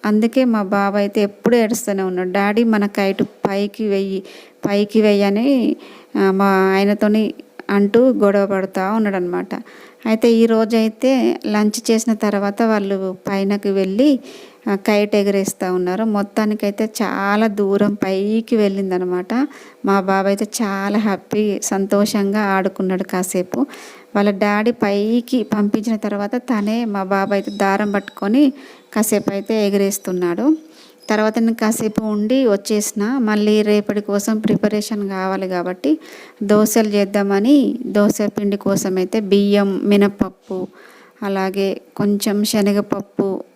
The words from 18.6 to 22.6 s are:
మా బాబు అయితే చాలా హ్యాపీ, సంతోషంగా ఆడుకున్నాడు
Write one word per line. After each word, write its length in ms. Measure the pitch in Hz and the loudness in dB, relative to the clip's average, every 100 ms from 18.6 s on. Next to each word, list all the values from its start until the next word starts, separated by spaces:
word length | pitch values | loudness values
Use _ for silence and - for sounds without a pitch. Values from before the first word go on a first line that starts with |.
| 208 196 190 180 180 180 180 226 294 - - - | 2 0 -4 -4 -2 -4 -4 -2 -4 -6 -20 -8
మా 160 | 202 196 | 0 0
బాబు 260 | 190 196 196 | 2 0 0
అయితే 180 | 202 208 - | -2 -4 -4
చాలా 360 | 214 196 196 208 | -4 -4 -2 -2
హ్యాపీ, 640 | 214 190 - 214 214 190 | 0 -4 -4 -2 -2 -2
సంతోషంగా 800 | - 190 196 202 208 214 196 208 | -4 -2 0 0 2 0 0 0
ఆడుకున్నాడు 600 | 208 190 | 0 0